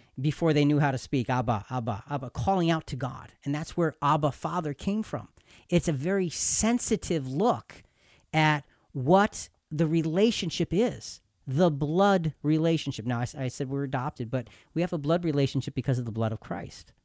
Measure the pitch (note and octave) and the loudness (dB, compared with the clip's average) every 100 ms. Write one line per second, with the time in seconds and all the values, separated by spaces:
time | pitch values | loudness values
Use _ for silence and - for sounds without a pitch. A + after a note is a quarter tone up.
0 | _ - C#3 - E3+ D3 C#3+ D3 C#3+ C3 | _ -4 -4 0 2 4 4 4 2 0
1 | - C#3+ A#2 B2+ A#2+ A2 F#2+ C3 A#2 G2+ | -2 -2 0 0 0 -2 -4 -6 -4 -8
2 | - C#3+ B2+ - - F#3+ E3 E3 - C3 | -6 -8 -6 -4 0 2 2 0 -2 -8
3 | B2+ C3 C#3 - - D3 D#3+ - E3 - | -8 -10 -16 -12 -6 -4 -4 -2 -2 0
4 | C#3+ D#3 C#3+ - D#3+ E3+ D#3 C#3 - G#3 | 2 2 2 -2 -4 -4 -4 -4 -4 -4
5 | G#3+ B2 G2+ _ _ - _ F3 - C#3+ | -4 -8 -10 _ _ -20 _ 0 2 -2
6 | D3+ G3 F#3 - - - G#3+ A#3+ - A3 | 0 0 -2 -2 -2 0 2 0 0 -2
7 | - E3+ C3 C3+ A3+ A#2 - - - _ | 0 -2 -2 0 2 0 -6 -20 -20 _
8 | _ _ _ D#3 D#3 D3+ - _ _ - | _ _ _ 2 4 2 -2 _ _ -4
9 | B2+ F#3+ G#3 - - _ _ D3+ D#3+ E3 | 4 6 4 0 -14 _ _ 0 2 2
10 | D#3 E3 A3 - F3 - E3 E3+ A#3 B2+ | 2 4 2 2 -4 -2 0 2 0 -2
11 | - - _ _ - C3 F3+ C#3+ C#3+ E3 | -12 -16 _ _ -4 2 4 4 0 4
12 | G3+ G3 D#3+ - D3 D#3 E3 E3 - C3+ | 4 4 2 -2 0 2 2 2 -2 -6
13 | A2 A#2+ A#2+ C#3+ B2+ - C3 C#3 C#3 C3 | -4 -2 -4 -4 -6 -4 -6 -4 -4 -4
14 | C3 - A#2 B2+ A#2+ - _ D3+ F3 E3+ | -4 -6 -4 -4 -6 -14 _ -4 -2 -2
15 | C#3+ E3+ E3+ C#3+ C#3 C3+ C3 C3+ B2+ B2 | 0 0 2 2 2 0 -4 -4 -2 -2
16 | A#2+ A2 A2 A2 - - - - - _ | -2 -2 -2 -4 -8 -10 -10 -16 -20 _